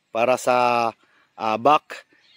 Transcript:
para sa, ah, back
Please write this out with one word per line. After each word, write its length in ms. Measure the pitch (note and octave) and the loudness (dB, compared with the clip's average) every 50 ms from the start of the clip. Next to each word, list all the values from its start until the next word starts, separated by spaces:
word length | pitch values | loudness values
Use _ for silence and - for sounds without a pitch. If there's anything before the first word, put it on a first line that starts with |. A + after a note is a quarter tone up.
| _ _ - | _ _ -6
para 240 | A2+ A#2+ B2+ B2+ A#2+ | -2 0 0 0 0
sa, 520 | - B2+ B2 B2 B2 B2 A#2+ A#2+ A#2 A2+ - _ _ _ _ _ _ _ _ | 0 0 0 2 2 2 0 0 -2 -4 -6 _ _ _ _ _ _ _ _
ah, 240 | - G#2+ A2 A2 A2 | -8 -4 -4 -2 0
back 480 | A#2 C#3 D3+ D#3 _ - - - - _ _ _ _ _ _ | 2 2 2 2 _ -6 -20 -20 -20 _ _ _ _ _ _